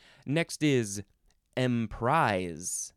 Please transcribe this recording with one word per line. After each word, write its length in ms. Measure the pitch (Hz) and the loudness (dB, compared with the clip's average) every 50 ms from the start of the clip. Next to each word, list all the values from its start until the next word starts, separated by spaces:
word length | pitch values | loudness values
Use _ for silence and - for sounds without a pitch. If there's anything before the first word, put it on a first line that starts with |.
| - - - - - | -20 -20 -20 -16 -6
Next 380 | - 139 160 165 - - - 151 | -2 -2 -2 -2 -2 -4 0 2
is 400 | 151 139 127 117 101 98 104 98 - _ _ _ _ _ _ _ _ _ | 4 4 4 2 0 -4 -10 -12 -14 _ _ _ _ _ _ _ _ _
emprise. 1400 | - 127 127 123 117 113 107 - - 113 120 143 165 151 123 104 92 92 87 82 78 87 90 - - - - - | -2 0 2 2 0 0 -2 -4 -2 0 2 4 4 4 4 2 0 0 -4 -6 -8 -8 -8 -6 -8 -8 -10 -14